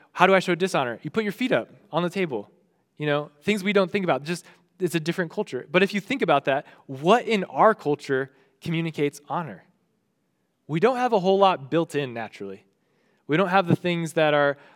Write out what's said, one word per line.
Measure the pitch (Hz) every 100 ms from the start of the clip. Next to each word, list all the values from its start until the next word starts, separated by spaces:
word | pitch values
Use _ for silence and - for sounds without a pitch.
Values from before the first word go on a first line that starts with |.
| _
"How | - 185
do | 190
I |
show | 175
dishonor?" | 170 185 175 127 113
You | 156
put | 220
your | 214
feet | - 254
up | 143 107 - _
on | 151
the | 175
table. | 196 180 120 101 _ _ _ _ -
You | 147
know, | 147 147 _
things | - 208
we | 185
don't | 202 185
think | 202
about, | 180 135
just | 143 175 - _ _ _
it's | 180 165
a |
different | 156 - 170
culture. | - 208 127 127
But | 160
if | 190
you | 202
think | - 262
about | 208 143 143
that, | 135 - - -
what | 135 156 233 214
in | 220
our | 180 139 196 214
culture | 147 143 - 131 135 _ _ _
communicates | - 160 165 156 143 - -
honor? | 165 156 90 _ _ _ _ _ _ _ _ _ _ -
We | 156
don't | 202 254
have | 254
a | 226
whole | 180 196
lot | 196 160 135
built | 151 165
in | 143 139
naturally. | 120 107 - 98 98 _ _ _ _ _ _ -
We | 151
don't | 190
have | 185 175
the | 170
things | 180 170 165
that | 165 156
are | 147 143 139 -